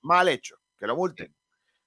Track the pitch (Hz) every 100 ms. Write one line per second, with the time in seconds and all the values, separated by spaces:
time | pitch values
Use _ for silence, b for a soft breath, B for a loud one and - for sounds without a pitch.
0 | 143 175 180 127 - - _ _ 104 135
1 | 180 135 95 _ _ _ _ _